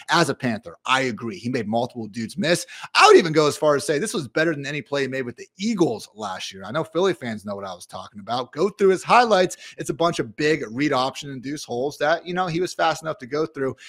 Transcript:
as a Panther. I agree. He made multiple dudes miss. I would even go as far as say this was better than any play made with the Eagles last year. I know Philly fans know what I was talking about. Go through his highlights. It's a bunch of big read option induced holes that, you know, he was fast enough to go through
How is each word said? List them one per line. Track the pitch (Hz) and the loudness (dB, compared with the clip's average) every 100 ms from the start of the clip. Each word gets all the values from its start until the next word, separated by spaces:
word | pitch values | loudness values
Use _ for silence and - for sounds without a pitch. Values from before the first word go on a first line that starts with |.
| - | 0
as | 160 147 | 2 2
a | 131 | 0
Panther. | 127 107 - 80 - | -2 -4 -8 -10 0
I | 131 | 0
agree. | 131 101 117 92 | 0 -4 -8 -8
He | 117 | -6
made | 131 104 | -4 -2
multiple | 117 123 123 110 | -2 -4 -8 -10
dudes | 117 113 160 | -8 -8 -4
miss. | 151 175 - - - - | 0 0 -2 -14 -2 6
I | 415 | 8
would | 370 | 8
even | 170 | 8
go | 160 147 | 4 2
as | - | 4
far | 151 143 | 2 2
as | - | 2
say | 147 | -2
this | - | -2
was | 214 131 | -4 -4
better | - 165 | 0 0
than | 143 139 | 0 -4
any | 147 | -8
play | - 139 135 | -4 -2 -2
made | 131 | -4
with | 120 - | -6 -10
the | - - | -18 -6
Eagles | 208 214 151 107 - | -2 2 2 0 -10
last | 104 104 92 - | -10 -8 -6 -10
year. | 98 | -12
I | 95 | -8
know | 147 | -6
Philly | 151 160 190 | -4 -2 -2
fans | - 123 107 | -2 -6 -8
know | 101 101 | -8 -8
what | 98 | -10
I | |
was | 87 - | -12 -14
talking | 98 95 101 | -14 -14 -16
about. | 101 120 123 | -6 -6 -6
Go | 143 196 | -2 -2
through | - 190 | 2 2
his | 185 | 2
highlights. | 139 220 240 190 185 - - - | 4 6 6 4 2 -2 -16 -12
It's | 147 | -8
a | 127 | 0
bunch | 165 160 | 0 0
of | 123 104 | -6 -2
big | 151 156 113 | 0 0 -2
read | 117 147 | -2 0
option | 131 127 - 143 | 2 0 -4 -10
induced | 135 127 151 - | -10 -8 -10 -6
holes | 120 143 143 | -4 -4 0
that, | 151 165 175 | 0 0 -2
you | 180 | -4
know, | 185 | -2
he | 160 | -2
was | 180 | -4
fast | - 165 151 | 0 0 0
enough | 156 147 | -6 -10
to | 120 | -6
go | 147 160 | -4 -4
through | 139 135 123 | -2 -6 -6